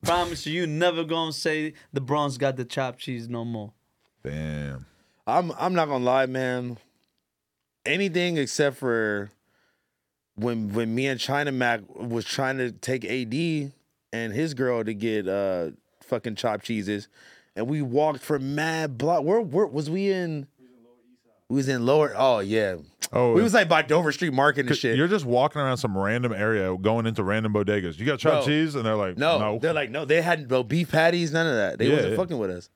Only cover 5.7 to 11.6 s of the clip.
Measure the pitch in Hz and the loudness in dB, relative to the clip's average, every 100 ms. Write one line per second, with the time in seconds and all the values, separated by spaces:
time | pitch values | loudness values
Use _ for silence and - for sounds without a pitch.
5.7 | 180 156 135 123 131 131 131 127 127 123 | 0 0 2 2 2 2 0 -2 -4 -6
6.7 | 117 _ _ _ _ _ _ _ _ _ | -12 _ _ _ _ _ _ _ _ _
7.7 | _ - 160 202 170 175 165 131 - 143 | _ -4 0 0 0 -2 0 -2 0 0
8.7 | 131 131 117 110 104 101 _ _ _ _ | 0 -2 0 0 -2 -6 _ _ _ _
9.7 | _ _ _ _ _ _ - 117 117 107 | _ _ _ _ _ _ -6 -4 -2 -2
10.7 | 104 113 117 135 127 - 139 147 131 | -2 -2 -2 -2 -4 -4 -2 -2 0